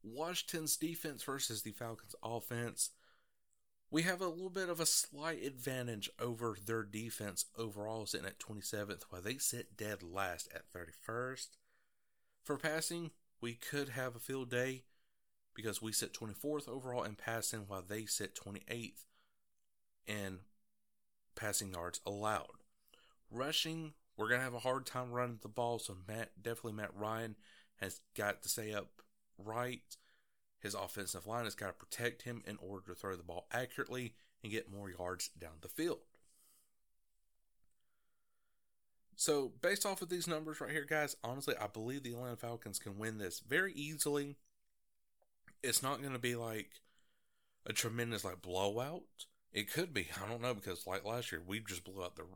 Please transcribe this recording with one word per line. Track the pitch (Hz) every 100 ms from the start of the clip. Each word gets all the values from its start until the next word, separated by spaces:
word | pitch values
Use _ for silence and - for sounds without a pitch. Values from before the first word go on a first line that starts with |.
Washington's | 107 123 165 180 - 170 156 -
defense | 160 165 160 131
versus | - 135 131 110
the | 110
Falcons' | 104 117 110 - -
offense. | 113 113 - 120 120 - - - - _ _ _ _ _ _ _ _
We | 156
have | 170 180
a | 185
little | 165 185
bit | 180 180
of | 170
a | 156
slight | - - 143 160 151 -
advantage | 131 131 131 120 107 98 -
over | 120 113 117 98 101
their | 113
defense | 104 107 113 - 104 90 - -
overall, | 113 101 104 110 101
sitting | - 92
at | -
twenty-seventh, | - 104 - 107 101 92 -
while | 90
they | 98 131
sit | - 120 113 101
dead | 107 104
last | 87 95 95 85 -
at | 82 -
thirty-first. | 90 82 - - 117 127 131 - - _ _ _ _ _ _ _ _
For | - 139
passing, | 160 160 160 170 160 - _ _
we | 117
could | 117 - 143 143
have | 120 127 117
a |
field | - 135 123
day | 123 127 131 - _ _ _ _ _ _
because | - 110 101
we | 110
sit | 104 113
twenty-fourth | - 110 101 147 151 -
overall | 131 127 123
in | 107 104
passing, | - 117 - 113 98
while | 95
they | 95 107 107
sit | - 98 -
twenty-eighth | 101 101 - 117 113 - - _ _ _ _ _ _ _ _ _ -
in | 107 98 95 98 - _ _ _ _ _ _ _ -
passing | 107 98 98
yards | 90 87 - -
allowed. | 101 107 101 - - - _ _ - - _ -
Rushing, | 113 139 156 160 165 156 - _ -
we're | 110
gonna | 123
have | 131
a | 120
hard | 127 131 127
time | 127 123
running | 120 123 113
the | 110
ball, | 107 120 117
so | - 95 90
Matt, | 110 110 -
definitely | 110 117 117
Matt | 107 104 98
Ryan | 107 110 113 104 - - - -
has | 95 - _ -
got | 104 101
to | -
stay | - 107
upright. | 104 - - - _ _ - 101 113 123 123 - - _ _ _ _ _ _
His | 104
offensive | 101 95 - 92 92 104
line | 117
has | 113
gotta | - 98
protect | - - - 120 -
him | 123 117 -
in | 104
order | 92 98 -
to | 90
throw | 98 90
the |
ball | 85 85 -
accurately | 120 127 - - 127 120 - - _
and | 107
get | 107 -
more | 98 98
yards | 87 90 90 - 82
down | 82 80
the | -
field. | - 170 - - - - - - - _ _ _ _ _ _ _ _ _ _ - _ _ _ _ _ _ _ _ _ _ _ _ _ _ -
So, | - 147 131 -
based | 175 196 202
off | 190
of | 170
these | 180 170
numbers | 156 156 151
right | 143
here, | 151 143
guys, | 156 147 -
honestly, | 117 131 143 139
I | 104
believe | 110 113 139
the | 123
Atlanta | 120 123 117
Falcons | 117 117 113 98
can | 107 98
win | 110 110
this | 95 -
very | 104 151 190
easily. | - 147 151 151 143 143 139 _ _ _ _ _ _ _ _ _ _ - -
It's | 127 -
not | 131 139
gonna | 139 127
be, | 123 120
like, | 113 110 98 - _ _ _ _ _ _ _ _ -
a |
tremendous, | 110 117 117 117 110
like, | 95 90
blowout. | 90 90 101 107 135 175 - - - _ _
It | - 107
could | 151 180
be. | 120 87 -
I | 98
don't | 117
know, | 120
because, | 110 101 87 95
like, | 95 101
last | 120 -
year, | 80 87
we | 107
just | 107 87
blew | - 95
out | 90 -
the | 85